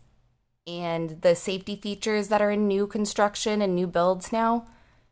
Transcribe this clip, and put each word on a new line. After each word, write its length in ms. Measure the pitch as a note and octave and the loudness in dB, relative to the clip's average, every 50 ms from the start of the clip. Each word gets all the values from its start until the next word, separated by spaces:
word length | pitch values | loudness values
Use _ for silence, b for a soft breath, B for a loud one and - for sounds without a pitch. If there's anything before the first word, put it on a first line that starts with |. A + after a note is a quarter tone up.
| _ _ _ _ _ _ _ _ _ _ _ _ - | _ _ _ _ _ _ _ _ _ _ _ _ -16
and 560 | E3+ F3 F3 F3 E3+ E3+ E3 E3 D#3+ D#3 E3 | -12 -10 -6 -4 -2 -2 -2 -4 -4 -6 2
the 140 | - F3 E3+ | 4 4 4
safety 400 | - - G#3 F#3 F#3 - G#3 G3+ | 4 2 -4 -4 -4 -6 -8 -10
features 540 | G3+ - G#3 G3+ G3+ - A3 G#3+ G#3+ G3+ G3+ | -8 -6 -8 -8 -4 -2 -2 0 0 0 0
that 120 | G#3+ G#3 | 2 2
are 80 | G#3 G#3 | 2 2
in 180 | G#3 G#3 G#3 | 2 2 2
new 200 | G3+ G3 G3 G3+ | 2 2 0 0
construction 760 | G3+ - G#3+ G#3 G#3 - - G#3 G#3 G#3 - - A3 G#3+ G#3 | -2 -2 -4 -4 -2 0 0 0 0 0 -2 -2 -2 0 0
and 140 | G#3 F#3+ F3+ | 0 0 0
new 100 | F3 F#3 | 0 -2
builds 460 | F3 - F3 F3 F#3 F#3 F3+ - - | 0 0 2 2 2 2 0 -4 -4
now, 340 | A3+ A3+ A3+ A3+ A#3 A#3+ A#3 b b b b b b b b b | -2 0 2 2 0 0 -4 b b b b b b b b b